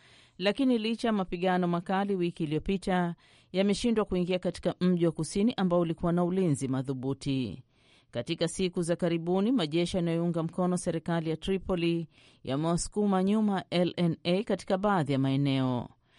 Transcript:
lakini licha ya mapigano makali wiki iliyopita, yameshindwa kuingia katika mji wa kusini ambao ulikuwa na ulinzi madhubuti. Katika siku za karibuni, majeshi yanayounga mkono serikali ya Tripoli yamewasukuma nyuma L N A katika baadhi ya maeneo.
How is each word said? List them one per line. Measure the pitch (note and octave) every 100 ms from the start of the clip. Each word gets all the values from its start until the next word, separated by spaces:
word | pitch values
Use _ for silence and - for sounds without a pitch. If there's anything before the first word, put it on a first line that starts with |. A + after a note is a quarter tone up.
| - - - -
lakini | F#3+ G#3+ C4 A#3
licha | A3 A3+ A#3
ya |
mapigano | G#3+ F#3 F3 F#3 F3+ F3
makali | F3 E3+ F#3+ G3+ F#3+
wiki | F3 -
iliyopita, | D#3 D3+ - G3 - F3+ F3 E3 - - _
yameshindwa | F3+ G3+ G3 A#3+ G#3+ G3+
kuingia | F#3 F3 F3+
katika | F3+ - F3 -
mji | F3+ F3 E3
wa |
kusini | D#3+ D#3 G3+ A3 -
ambao | F#3 F3
ulikuwa | E3 E3 F3
na | E3+
ulinzi | F3 F#3 F3+ C3+ C3
madhubuti. | C3 C3+ C3 C3+ C3+ C#3 C3+ A2+ - - _ _ _ _
Katika | - - E3+ E3
siku | - F3+ F3+
za | E3 E3+
karibuni, | F3 E3+ E3 F#3 G#3
majeshi | C4+ D#3 E3 F3 F#3
yanayounga | E3+ E3 E3+ E3
mkono | D#3+ - F3+ F3+
serikali | F3+ E3 - E3+ D#3+
ya | D#3
Tripoli | - F#3+ - F3+ E3+ E3+ E3 _ - _
yamewasukuma | - C#3 E3 E3+ - G#3 G#3 F#3+
nyuma | F#3+ A3 G#3 F#3+ -
L | F3 F3 -
N | F3 D3+
A | F3 F#3
katika | A#3 F#3+ - F#3+
baadhi | G#3 F#3+ C#3
ya | C3+
maeneo. | C3+ C3+ C#3+ C3+ B2+ B2 - _ _